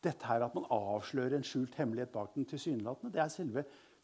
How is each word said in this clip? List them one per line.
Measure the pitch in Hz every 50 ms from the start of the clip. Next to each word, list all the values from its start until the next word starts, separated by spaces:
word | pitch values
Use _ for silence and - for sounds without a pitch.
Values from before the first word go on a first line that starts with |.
| -
dette | 175 151 - -
her | 117 117 117 120
at | 120 -
man | 120 113 -
avslører | 127 110 101 98 104 104 101 - - 135 123 127 139
en | 143 135
skjult | - - 131 127 123 -
hemmelighet | - 151 117 113 117 127 123 -
bak | 113 104 98 -
den | 147 135
tilsynelatende, | - - 139 - 175 147 113 104 113 131 - - 240 190
det | 196
er | 156 156 -
selve | - 185 135 107 131 143 - - - - - - _